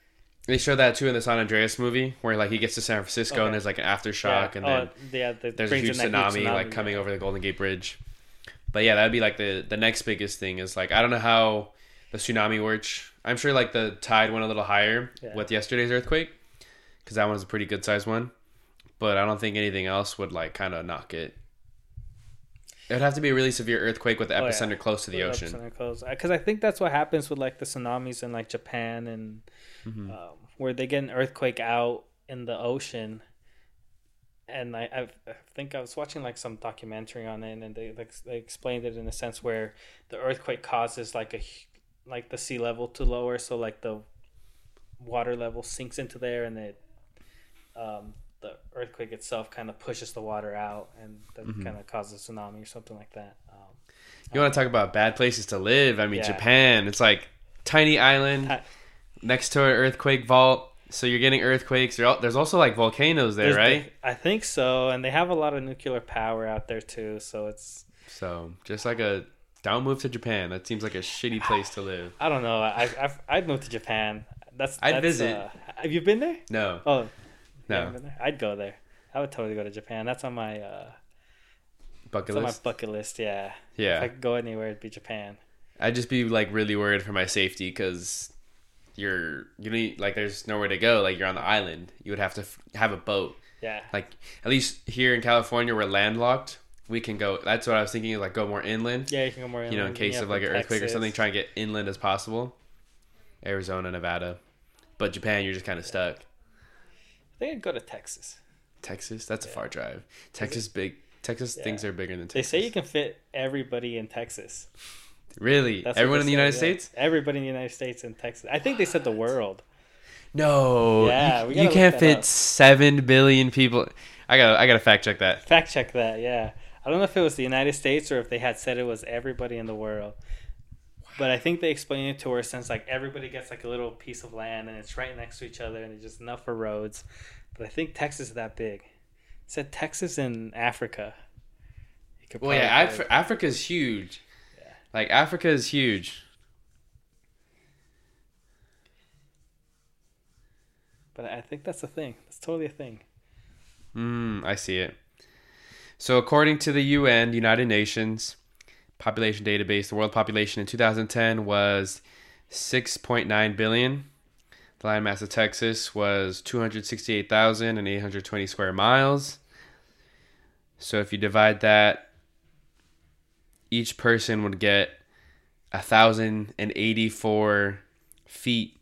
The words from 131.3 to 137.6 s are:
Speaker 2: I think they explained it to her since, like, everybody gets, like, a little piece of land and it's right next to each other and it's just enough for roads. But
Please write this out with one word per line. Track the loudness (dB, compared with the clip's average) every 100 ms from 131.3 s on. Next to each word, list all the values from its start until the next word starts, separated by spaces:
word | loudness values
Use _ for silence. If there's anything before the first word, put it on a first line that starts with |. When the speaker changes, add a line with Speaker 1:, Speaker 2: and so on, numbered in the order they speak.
Speaker 2:
I | 0
think | 0 0
they | -2
explained | -2 -4 -6 -4
it | -6
to | -4
her | -4
since, | -4 -10 -8
like, | -8 -6
everybody | -6 -6 -10 -12
gets, | -14 -14
like, | -14
a | -8
little | -8 -8
piece | -10 -16 -16
of | -14
land | -12 -10 -10 -12
and | -14
it's | -12 -10
right | -10 -12
next | -16 -16
to | -16
each | -12
other | -12 -10
and | -14
it's | -16
just | -18 -16
enough | -14 -10
for | -8 -6
roads. | -4 -4 -6 -10 -18 -20 -20 -20 -20
But | -14